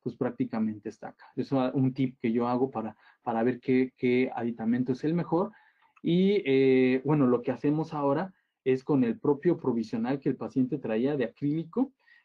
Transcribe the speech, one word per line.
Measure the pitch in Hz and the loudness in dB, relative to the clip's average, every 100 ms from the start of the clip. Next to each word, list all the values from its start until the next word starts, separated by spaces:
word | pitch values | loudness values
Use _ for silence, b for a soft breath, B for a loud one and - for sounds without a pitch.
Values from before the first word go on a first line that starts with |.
pues | 123 | -10
prácticamente | - 123 - 127 113 110 107 107 | -4 -4 -2 -4 -2 -4 -4 -12
está | - - | -12 -16
acá. | - - - | -18 -12 -8
Eso | 127 135 127 | -2 0 0
es | |
un | 139 131 | 0 0
tip | 131 127 - | 0 -4 -2
que | 117 | -2
yo | 120 120 | 0 0
hago | 123 135 | 0 -2
para, | 113 110 - b b | -4 -8 -12 b b
para | 123 113 | -4 0
ver | 120 120 | 0 -2
qué, | - 127 131 - | 0 0 0 -2
qué | 127 123 127 | 0 2 0
aditamento | 123 117 117 110 123 127 | -4 -6 -4 -2 0 0
es | 131 | -2
el | 156 | -2
mejor. | 170 160 165 220 b b b b b | -2 0 -2 -2 b b b b b
Y, | 165 175 190 202 | 0 2 4 2
eh, | 135 135 135 131 127 131 | 2 4 6 6 4 2
bueno, | 143 151 127 | 2 2 4
lo | 120 | 2
que | 131 | 0
hacemos | 127 147 156 156 | -2 0 0 -2
ahora | 151 143 143 190 b b b | -2 0 -2 -4 b b b
es | 131 131 | -2 0
con | - 139 | 2 2
el | 117 110 | 2 0
propio | 147 143 175 160 | 0 2 2 0
provisional | 131 117 110 113 120 143 | 0 -2 -2 -4 -4 -2
que | 147 | -2
el | 127 | -4
paciente | 110 135 127 143 | -4 -2 0 -2
traía | 113 110 135 147 | -2 -2 0 0
de | |
acrílico, | 113 - 143 156 165 233 277 _ b b | -4 -4 -4 -4 -4 -2 -2 _ b b